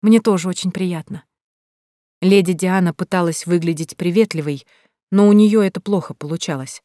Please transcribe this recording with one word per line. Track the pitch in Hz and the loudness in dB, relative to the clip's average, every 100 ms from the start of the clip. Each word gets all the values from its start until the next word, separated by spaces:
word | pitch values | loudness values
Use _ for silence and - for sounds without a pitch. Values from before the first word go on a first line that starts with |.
«Мне | 208 226 | 4 4
тоже | 220 190 180 | 4 -2 -2
очень | 180 185 | -6 -6
приятно». | 175 185 170 151 190 _ _ _ _ _ _ _ _ _ _ | -6 -6 -6 -10 -16 _ _ _ _ _ _ _ _ _ _
Леди | 185 202 175 | 2 4 2
Диана | 175 190 190 180 | -2 0 0 0
пыталась | 160 - 185 170 160 - | -2 -4 -2 -2 -4 -2
выглядеть | 175 165 156 160 - | -2 -2 -4 -8 -6
приветливой, | 180 175 220 160 151 143 _ _ _ _ _ | -2 0 0 -2 -6 -8 _ _ _ _ _
но | 190 208 | 4 6
у | |
неё | 208 214 214 | 6 6 4
это | 196 185 | 0 -2
плохо | - 202 - | -4 -4 -4
получалось. | - 147 165 - 143 131 - | -12 -10 -8 -6 -8 -10 -16